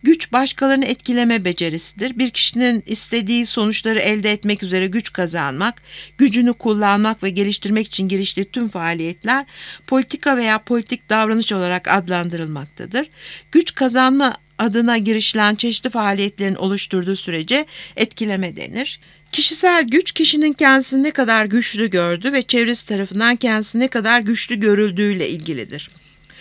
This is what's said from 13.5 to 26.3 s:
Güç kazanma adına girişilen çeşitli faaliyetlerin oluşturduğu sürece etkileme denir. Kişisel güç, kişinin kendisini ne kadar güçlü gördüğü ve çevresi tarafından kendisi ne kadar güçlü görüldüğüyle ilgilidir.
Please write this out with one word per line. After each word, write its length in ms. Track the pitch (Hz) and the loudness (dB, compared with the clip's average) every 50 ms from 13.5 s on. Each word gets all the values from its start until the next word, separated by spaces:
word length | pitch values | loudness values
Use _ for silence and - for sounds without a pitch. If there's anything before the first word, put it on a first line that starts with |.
| - | 2
Güç 220 | 311 330 - - | 2 2 2 -2
kazanma 640 | - 269 254 233 254 262 262 262 277 277 254 - - _ _ _ _ | 0 -2 2 4 4 4 4 4 4 2 2 0 -4 _ _ _ _
adına 400 | 220 233 202 233 233 233 240 226 | -2 0 2 2 2 2 2 2
girişilen 560 | 202 214 220 220 208 - - 220 208 208 214 | 2 2 0 2 0 0 2 2 2 2 2
çeşitli 360 | 208 - 240 226 - - 254 | 2 -2 -2 -2 -2 -4 -4
faaliyetlerin 640 | - 240 214 202 196 196 196 202 - - 196 196 190 | -2 0 0 0 0 0 0 -2 -2 -2 -2 -2 -2
oluşturduğu 640 | - 175 190 196 196 - - - 185 175 180 196 | -2 -2 -2 -2 -2 -4 -2 -2 -2 -2 -2 -4
sürece 500 | 190 - - 170 165 160 175 240 277 311 - - - - - - | -4 -4 -6 -6 -6 -2 -2 -2 -2 -2 -4 -12 -18 -18 -16 -4
etkileme 600 | - 220 220 - - 226 214 196 190 190 175 156 | -4 -4 -4 -2 -6 -4 -4 -2 -2 -4 -6 -6
denir. 440 | - - - - 220 269 285 - - _ - _ _ _ _ - | -10 -12 -10 -8 -8 -8 -8 -10 -14 _ -20 _ _ _ _ -2
Kişisel 520 | - 285 - 330 - - 370 349 339 311 233 | 0 0 0 0 2 2 4 4 4 2 4
güç, 240 | 226 320 370 - - | 2 2 2 2 -2
kişinin 400 | - 320 302 - 302 302 311 285 | 0 2 2 4 4 2 0 2
kendisini 500 | - 311 277 269 269 262 - 262 269 269 | 4 4 6 6 6 2 2 0 0 0
ne 80 | 302 | 0
kadar 340 | 302 - 254 220 226 220 214 | 0 0 0 2 2 2 2
güçlü 460 | 208 196 240 233 - - 202 220 220 | 2 0 0 0 0 -2 -2 -2 0
gördüğü 420 | 185 180 175 170 175 170 190 262 285 | 2 0 2 2 0 -2 -2 -2 -2
ve 100 | 269 247 | -2 0
çevresi 440 | - - 247 233 226 240 220 - | 2 2 2 2 2 -2 -4 -4
tarafından 500 | - 214 196 196 190 185 196 226 233 247 | -6 -4 -4 -4 -4 -2 0 2 2 2
kendisi 440 | 233 - 240 220 214 214 - - 226 | 2 0 0 0 0 -2 -2 -2 0
ne 80 | 247 262 | 0 0
kadar 320 | - 240 202 220 233 240 | 0 -2 0 2 2 2
güçlü 400 | 220 202 233 208 - - 240 208 | 2 0 -2 -2 -2 -4 -4 0
görüldüğüyle 680 | 214 214 208 202 214 208 180 180 208 208 202 185 165 87 | 2 4 4 4 2 0 0 0 0 0 0 0 -2 -4
ilgilidir. 640 | 143 170 156 160 156 127 107 - 117 143 - - - - _ _ _ _ _ _ | -4 -6 -6 -6 -6 -6 -8 -10 -10 -14 -14 -16 -20 -20 _ _ _ _ _ _